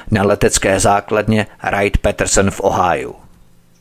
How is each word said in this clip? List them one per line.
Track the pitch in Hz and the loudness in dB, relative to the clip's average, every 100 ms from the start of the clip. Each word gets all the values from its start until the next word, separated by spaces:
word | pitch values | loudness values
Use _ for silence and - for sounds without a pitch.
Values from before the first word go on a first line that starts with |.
| - | -2
na | 107 | 0
letecké | 101 101 110 - 104 95 | 2 2 0 0 0 2
základně | 104 101 - 107 104 107 101 - | 2 2 0 -2 0 0 -2 -6
Wright-Patterson | 92 101 101 - 104 90 92 107 98 | -4 -2 0 0 -2 -2 0 2 0
v | - | 0
Ohiu. | 92 98 90 73 64 - - - - - _ _ | -2 0 0 0 -4 -14 -20 -20 -20 -20 _ _